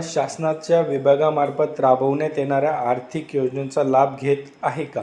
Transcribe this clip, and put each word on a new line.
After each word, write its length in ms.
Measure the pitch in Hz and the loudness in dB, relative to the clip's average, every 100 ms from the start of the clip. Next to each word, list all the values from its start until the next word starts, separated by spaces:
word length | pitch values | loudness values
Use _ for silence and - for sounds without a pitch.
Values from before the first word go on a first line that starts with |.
शासनाच्या 800 | 160 156 135 - 160 156 - 170 | -2 -4 -4 -2 -4 -4 2 2
विभागामार्फत 1000 | 151 139 139 143 156 151 143 139 151 151 | 2 2 4 4 4 2 -2 0 -2 2
राबवण्यात 500 | 135 127 135 143 156 151 | 4 4 2 0 -2 -2
येणाऱ्या 360 | 139 139 147 | -2 0 0
आर्थिक 600 | 147 120 127 127 160 147 143 | -2 -2 -2 -4 -10 -4 -2
योजनेचा 480 | 127 135 135 151 | -2 -4 -4 -2
लाभ 320 | 135 131 135 135 | 2 4 2 0
घेत 160 | 135 139 - - | -2 -2 -4 -6
आहे 240 | 156 160 143 | -6 -6 -8
का? 160 | 120 | -8